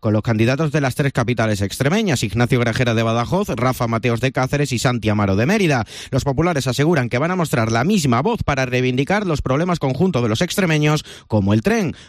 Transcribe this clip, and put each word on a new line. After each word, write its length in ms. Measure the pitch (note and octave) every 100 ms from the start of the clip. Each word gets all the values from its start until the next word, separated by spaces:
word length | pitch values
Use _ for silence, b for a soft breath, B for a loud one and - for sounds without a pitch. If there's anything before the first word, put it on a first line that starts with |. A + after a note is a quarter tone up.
con 140 | A2
los 80 | G#2+
candidatos 500 | B2 G#2+ A2+ C#3 D#3
de 80 | D3+
las 140 | C3+
tres 180 | - C#3
capitales 480 | - A2+ A#2+ A2 G2
extremeñas, 600 | G2+ - C#3+ G#3 G#3 A#2+
Ignacio 360 | G#2+ A2 A#2+ C3
Grajera 360 | A#2 G#2+ A#2+
de 80 | A2+
Badajoz, 460 | A2+ A#2 A#2 F3+ G3+
Rafa 360 | B2+ B2+ B2 A#2
Mateos 340 | A2+ B2 A2+
de 120 | C3
Cáceres 400 | C3 B2+ C#3+ C#3+
y 60 | A#2
Santi 320 | C3+ A#2+ G#2+
Amaro 260 | G#2 G2+ F#2+
de 100 | B2+
Mérida. 400 | A3 F3 B2+ G#2+ B B
Los 140 | C3
populares 420 | D3 C3+ E3+ D3+ C3
aseguran 440 | B2 D3+ D#3+ A#2
que 80 | A#2+
van 120 | E3
a 60 | F#3
mostrar 340 | D#3 C3+ A2+
la 140 | A2+
misma 380 | D3+ G#3+ C#3+ A#2
voz 200 | A3+ A3+
para 220 | - C3+
reivindicar 640 | B2+ B2+ B2+ B2+ C#3 G3+ F#3+
los 160 | D3
problemas 360 | - C3+ F3+ E3+
conjuntos 440 | C#3 B2+ F#3+ C3
de 60 | A#2+
los 140 | G#2+
extremeños, 600 | F3+ - F3+ D#3 D3+ D3+ B B B
como 280 | G#2+ G2
el 80 | A2
tren 320 | G3 A3+ D#3+ B